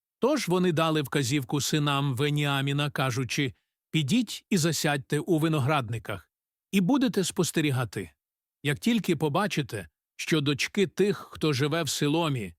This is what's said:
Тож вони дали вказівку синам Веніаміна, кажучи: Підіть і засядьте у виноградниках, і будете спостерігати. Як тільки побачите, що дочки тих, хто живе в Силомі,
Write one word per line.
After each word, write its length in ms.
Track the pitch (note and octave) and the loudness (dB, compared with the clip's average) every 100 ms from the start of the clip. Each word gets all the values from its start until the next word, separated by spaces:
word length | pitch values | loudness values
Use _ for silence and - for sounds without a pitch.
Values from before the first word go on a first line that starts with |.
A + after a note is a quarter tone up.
| _ _ | _ _
Тож 280 | A#3+ D4 E3+ | 2 2 2
вони 240 | F#3 F3+ | 2 2
дали 300 | D#3 D#3+ D#3 | 2 2 2
вказівку 600 | C#3 D3+ A#2+ D3 B2 D3 | 0 -2 0 0 0 -2
синам 540 | - D#3 D3 C#3 C#3 B2 | 0 0 2 0 0 0
Веніаміна, 720 | D3 D3 D3 C#3 C#3 C#3 D3 | 0 0 0 0 0 -2 -2
кажучи: 640 | - C3+ A#2+ B2 - C3+ - _ _ _ | -2 -2 -2 -4 -2 -4 -4 _ _ _
Підіть 540 | D#3 C#3 A3+ A3+ - - | -2 2 2 0 -6 -2
і 80 | F#3+ | 0
засядьте 640 | D#3+ D3+ D#3 C#3+ - D3+ | 0 0 0 -2 -2 -4
у 200 | F3+ D#3+ | 0 2
виноградниках, 920 | E3 D#3 B2+ D3+ A2+ A2+ - G2 - _ _ _ _ | 2 2 2 0 -2 -6 -8 -10 -12 _ _ _ _
і 100 | G3 | 0
будете 420 | F3+ C#4 B3+ F#3+ | 2 4 2 0
спостерігати. 880 | F3 - E3 - D3+ B2+ A#2+ - F2+ _ _ _ _ _ | -2 -2 -2 0 0 0 -4 -6 -12 _ _ _ _ _
Як 160 | C#3 D3 | -4 -2
тільки 360 | - A#3 F3 D3+ | 2 2 0 0
побачите, 720 | D3+ D3+ G#3 - C3 G#2+ F2+ _ _ - | 0 0 0 -2 -4 -8 -10 _ _ -12
що 260 | - D#3 | -2 0
дочки 460 | D3 C#3+ - - F#3 | 0 0 -2 0 0
тих, 400 | - G3+ - - | 2 0 0 -8
хто 220 | - D#3+ | -4 -2
живе 300 | B2+ D3 D#3+ | 0 0 0
в 60 | D3+ | -2
Силомі, 640 | - D3 D#3+ D#3+ C3 F#2+ | -2 0 2 0 -2 -6